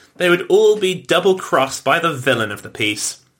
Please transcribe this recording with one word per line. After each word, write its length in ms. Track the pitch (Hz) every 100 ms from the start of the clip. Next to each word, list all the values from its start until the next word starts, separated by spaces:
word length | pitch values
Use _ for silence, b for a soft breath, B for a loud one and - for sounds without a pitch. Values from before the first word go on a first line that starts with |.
| B -
they 140 | 175
would 160 | 180 -
all 320 | 196 214 202
be 220 | 185 175
double-crossed 840 | - 165 190 185 - 151 131 -
by 160 | 131 160
the 140 | 165
villain 380 | 135 131 117 107
of 100 | 101
the 80 | 95
piece, 520 | - 104 104 - - _